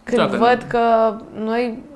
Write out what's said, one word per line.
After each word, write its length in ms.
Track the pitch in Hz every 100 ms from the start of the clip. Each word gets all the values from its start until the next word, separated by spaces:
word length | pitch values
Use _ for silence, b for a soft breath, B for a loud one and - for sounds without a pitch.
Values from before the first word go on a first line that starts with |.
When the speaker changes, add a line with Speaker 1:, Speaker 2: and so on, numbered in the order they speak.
Speaker 1:
când 140 | - 233
Speaker 2:
Da, 60 | 180
că 80 | 240
Speaker 1:
văd 240 | 240 240
Speaker 2:
nu 60 | -
Speaker 1:
că 480 | 240 233 226 220 214 - -
noi 340 | 220 226 247 226 -